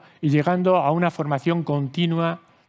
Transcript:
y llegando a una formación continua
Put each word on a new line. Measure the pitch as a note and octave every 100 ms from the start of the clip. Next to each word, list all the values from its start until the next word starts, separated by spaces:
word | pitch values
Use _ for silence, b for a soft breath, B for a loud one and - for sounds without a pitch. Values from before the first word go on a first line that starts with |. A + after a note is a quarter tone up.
| B B
y | D3+
llegando | D3 D#3+ F3+ F#3 F3+
a | C#3+
una | E3 F3
formación | - D3 C#3+ E3+ E3+
continua | D#3 C#3+ C3+ E3+ E3+ E3 E3 E3+ b b